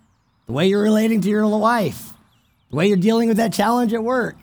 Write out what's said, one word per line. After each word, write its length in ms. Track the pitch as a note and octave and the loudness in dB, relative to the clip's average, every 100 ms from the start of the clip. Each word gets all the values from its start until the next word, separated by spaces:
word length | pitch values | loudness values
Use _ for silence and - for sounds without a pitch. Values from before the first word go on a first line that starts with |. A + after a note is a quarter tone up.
| _ _ _ _ - | _ _ _ _ -8
the 60 | |
way 160 | B2+ F#3+ | -2 0
you're 140 | G3+ | 2
relating 400 | G#3 G#3+ A3 A3+ | 2 2 2 0
to 60 | F3+ | 0
your 160 | G#3+ G#3+ | 0 0
wife, 640 | G#3+ G#3+ A#3+ D#3+ - - - _ _ _ _ _ | 0 0 0 -2 -6 -14 -20 _ _ _ _ _
the 80 | C#3 | -2
way 100 | G3 | 2
you're 120 | G3 | 2
dealing 300 | G#3 A3+ A#3 | 2 2 2
with 100 | G#3+ | 0
that 160 | A3+ | 0
challenge 400 | - G#3 A#3+ A#3 | 0 0 0 0
at 100 | A3+ | -2
work. 320 | A3+ B3+ F#3 - | -2 -2 -4 -8